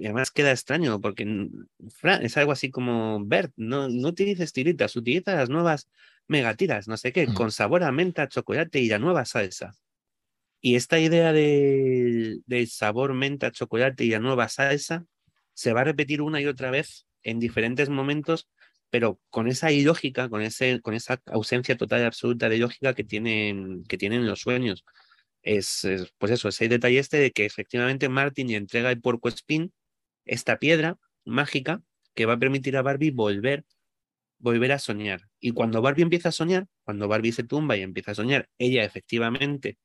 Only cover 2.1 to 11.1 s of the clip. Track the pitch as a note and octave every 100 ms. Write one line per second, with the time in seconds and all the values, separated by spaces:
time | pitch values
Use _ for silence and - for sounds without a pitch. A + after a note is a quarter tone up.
2.1 | F#3+ A#2+ D3+ D3 C#3 C#3 C3 B2 A#2 A2
3.1 | G#2+ G2+ E3+ E3+ - A2+ C#3 C#3 A#2+ C#3
4.1 | F3 G3+ F#3 E3 - C#3+ E3 - B2 A#2
5.1 | D#3 F#3 F3+ B2 D#3 E3+ D3+ - _ _
6.1 | _ - C#3+ A#2 A2 F#3 A2 G2+ A2 B2+
7.1 | F#3 C3+ G2+ A2+ - G#2 F3 E3 C3 F#3
8.1 | E3+ C#3 - - A#2 E3 C#3+ A#2 G#2 D3
9.1 | E3+ A#2+ B2 G2 - - - _ _ _
10.1 | _ _ _ _ _ B2+ A#2+ B2 E3 D#3+